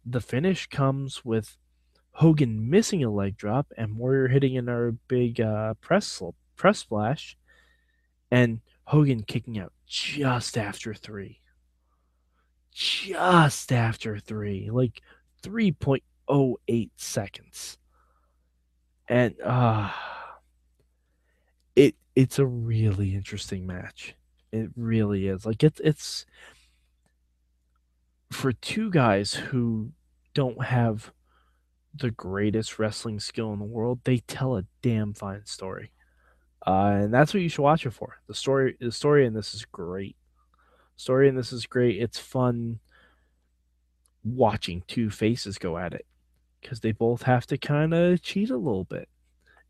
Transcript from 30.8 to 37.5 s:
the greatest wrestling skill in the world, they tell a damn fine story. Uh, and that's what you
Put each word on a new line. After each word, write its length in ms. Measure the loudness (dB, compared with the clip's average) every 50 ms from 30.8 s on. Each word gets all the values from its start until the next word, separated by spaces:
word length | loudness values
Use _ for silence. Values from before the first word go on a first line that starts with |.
| 2 2 0 -2 -8 -16 _ _ _ _ _ _ _ _ _ _ _ _ _ _ _ _ -12
the 160 | -6 -6 -6
greatest 680 | -6 -6 -8 -6 -2 0 0 0 0 0 -4 -4 -4 -4
wrestling 420 | -4 -4 -4 -6 -8 -8 -8 -8
skill 320 | -10 -10 -6 -6 -6 -4 -4
in 60 | -6
the 80 | -8
world, 340 | -8 -6 -4 -2 -2 -2 -2 0
they 140 | 0 0 0
tell 380 | 0 -6 -8 -4 -2 -2 -2
a 80 | -2 -4 -6 _ _
damn 320 | -2 0 0 0 -2 -4 -6
fine 320 | -8 -10 -10 -10 -10 -12
story. 480 | -16 -14 -12 -10 -10 -10 -10 -14 -18 _ _ _ _ _ _ _ _ _ _ _ _ _ _ -2
Uh, 340 | 2 2 4 4 4 2 2 2
and 100 | 2 4
that's 220 | 4 4 4 2
what 80 | 0 -2
you 80 | -2